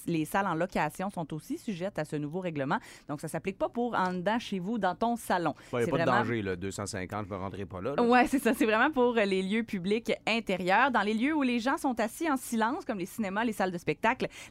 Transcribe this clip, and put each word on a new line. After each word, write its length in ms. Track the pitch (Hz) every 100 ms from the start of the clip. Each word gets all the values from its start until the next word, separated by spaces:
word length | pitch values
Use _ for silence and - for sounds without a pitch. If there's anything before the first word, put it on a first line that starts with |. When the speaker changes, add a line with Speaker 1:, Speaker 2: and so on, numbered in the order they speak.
| -
Speaker 1:
les 200 | 165 151
salles 200 | 202 196
en 60 |
location 540 | 160 180 208 151 - 190
sont 240 | 180 160
aussi 240 | 156 - 330
sujettes 420 | - 175 185 175
à 60 |
ce 120 | 151 151
nouveau 240 | 147 170
règlement. 380 | 185 151 135 214 - - -
Donc, 140 | 147
ça 60 | 160
s'applique 280 | 160 - -
pas 140 | 311
pour 240 | 240 240
en 180 | 220 185
dedans 260 | 185 175 233
chez 200 | - 190
vous, 180 | 175 240
dans 180 | 190
ton 220 | 175 226 233
salon. 380 | - 185 165 - -
Speaker 2:
Ouais, 80 | 120
y 20 |
a 0 | 120
Speaker 1:
C'est 40 |
Speaker 2:
pas 40 | 147
de 60 |
Speaker 1:
vraiment 160 | 165 123
Speaker 2:
danger, 240 | - 117
là, 140 | 98 90
deux 140 | 98
cent 140 | 95
cinquante, 400 | 101 101 90 104 98
je 60 |
me 40 | 98
rendrai 240 | 95 92
pas 160 | 98 92
là 60 | 104
là, 80 | 143
là. 60 |
Speaker 1:
Ouais, 240 | 240 247 240
c'est 120 | 269
ça. 140 | 226
C'est 120 | - 233
vraiment 240 | 214 277
pour, 260 | 277 240 226
euh, 80 |
les 180 | 202 190
lieux 200 | 190 220
publics 500 | 226 196 175 220 233 - -
intérieurs. 640 | 226 226 185 180 202 269
Dans 120 | 226
les 120 | 208
lieux 200 | 220 269
où 80 | 320
les 160 | 262 240
gens 160 | 226 302
sont 200 | 285 233
assis 320 | 214 - 320
en 60 | 269
silence, 480 | - 226 220 320
comme 140 | - 208
les 80 | 180
cinémas, 380 | - 196 196
les 80 | 240
salles 200 | 208 185
de 60 | 175
spectacle, 480 | - 151 220 247 - - -